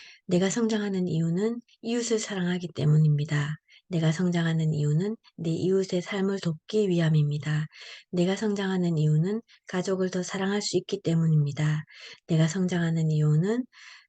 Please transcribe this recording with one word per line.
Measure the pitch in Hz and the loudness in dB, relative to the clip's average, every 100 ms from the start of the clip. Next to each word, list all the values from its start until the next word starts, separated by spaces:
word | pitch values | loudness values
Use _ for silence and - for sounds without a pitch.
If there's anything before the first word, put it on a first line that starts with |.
| - - - | -20 -18 -2
내가 | 180 190 | 0 2
성장하는 | 240 220 220 208 190 180 | 0 0 0 -2 -2 0
이유는 | 160 165 170 220 240 - _ | 0 0 0 -2 -4 -12 _
이웃을 | 226 240 233 220 | -4 -4 -2 -2
사랑하기 | - 196 175 180 175 - | -2 -4 -2 -2 -6 -2
때문입니다. | 151 151 156 147 151 147 147 156 _ - - | 2 4 4 2 0 -2 -2 -6 _ -20 -6
내가 | 175 160 | 0 0
성장하는 | 160 180 170 165 160 156 | 2 0 0 0 0 0
이유는 | 151 147 151 202 226 _ - | 0 2 2 0 -4 _ -8
내 | 165 | -4
이웃의 | 160 180 190 190 180 | -2 0 0 0 -4
삶을 | 170 202 196 196 | -4 -2 -2 -2
돕기 | 175 156 - 214 202 | -4 -6 -4 0 2
위함입니다. | 175 160 156 147 147 151 151 156 - - - - | 2 4 4 2 -2 -2 -2 -4 -10 -20 -20 -6
내가 | 175 175 202 | -2 0 0
성장하는 | 214 202 190 185 175 156 | -2 -2 -2 0 0 2
이유는 | 151 151 180 220 - - - | 2 2 2 -2 -8 -20 -8
가족을 | 185 180 190 185 | -4 -2 -2 -2
더 | 185 | -2
사랑할 | 180 196 190 208 | -4 -4 -2 -2
수 | - 180 | -2 -2
있기 | - 196 | -2 -4
때문입니다. | 160 165 160 151 143 143 151 151 151 - - - - | 0 2 4 4 2 0 0 -2 -6 -16 -20 -12 0
내가 | 160 160 | 2 2
성장하는 | 190 180 180 165 165 160 | 0 -2 0 0 0 2
이유는 | 156 151 151 190 240 254 - - - | 2 4 2 2 -2 -6 -12 -20 -20